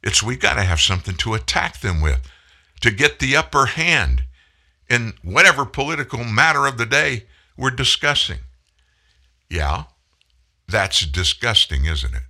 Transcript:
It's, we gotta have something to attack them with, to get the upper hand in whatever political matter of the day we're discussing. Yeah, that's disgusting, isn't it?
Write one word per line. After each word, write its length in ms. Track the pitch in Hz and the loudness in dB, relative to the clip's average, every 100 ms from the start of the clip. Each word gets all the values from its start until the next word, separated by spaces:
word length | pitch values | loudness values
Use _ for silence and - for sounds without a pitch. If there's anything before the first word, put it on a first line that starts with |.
It's, 180 | - - | 0 -2
we 140 | 107 127 | -2 -2
gotta 280 | - 123 | 0 2
have 180 | 95 82 | 2 2
something 340 | - 95 - 87 | 2 0 -4 -6
to 200 | - 107 | -4 -4
attack 440 | - - - - | -2 -2 -2 -6
them 220 | 101 82 | -4 0
with, 180 | 76 67 - - _ _ _ - | 0 0 -4 -18 _ _ _ -2
to 100 | 120 | -2
get 280 | 104 147 147 | 2 0 2
the 180 | 131 139 | 0 0
upper 300 | 156 143 135 | 2 2 0
hand 560 | - 165 156 80 64 64 - _ _ _ _ _ | 0 0 2 2 0 -2 -12 _ _ _ _ _
in 240 | 120 113 - | -2 0 -8
whatever 420 | 90 107 185 143 135 | -4 4 4 4 -2
political 600 | - 139 156 135 123 120 | -4 -4 -4 -6 -6 -2
matter 420 | 107 160 147 139 | 2 2 4 0
of 100 | 120 | 0
the 80 | 113 | 0
day 380 | 139 151 120 - _ _ - | 2 0 -2 -8 _ _ -4
we're 160 | 131 | -4
discussing. 680 | 123 127 - 147 143 - 71 - _ _ _ _ _ _ _ _ _ _ | 0 0 0 0 0 -2 -6 -12 _ _ _ _ _ _ _ _ _ _
Yeah, 360 | 87 73 87 151 _ _ _ _ _ _ _ - | -4 -2 -4 -6 _ _ _ _ _ _ _ -4
that's 380 | 107 98 - 85 | 0 2 0 0
disgusting, 800 | 71 85 - 120 104 - 67 73 | -2 -2 -2 0 2 2 0 0
isn't 280 | 78 65 | -2 -4
it? 100 | 62 - | -8 -10